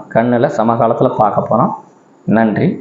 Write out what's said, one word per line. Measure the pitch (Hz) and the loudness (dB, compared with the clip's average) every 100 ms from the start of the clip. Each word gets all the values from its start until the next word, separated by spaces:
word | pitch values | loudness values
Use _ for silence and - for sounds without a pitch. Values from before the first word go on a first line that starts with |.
| - | -2
கண்ணுல | 117 120 120 143 | 0 0 2 0
சமகாலத்துல | - 113 117 117 117 131 - | 0 0 2 0 2 0 2
பார்க்க | 104 101 - | 0 0 -2
போறோம். | 110 185 - - _ _ _ - | 0 0 -4 -14 _ _ _ -2
நன்றி, | 110 110 98 160 - | 0 0 0 -2 -2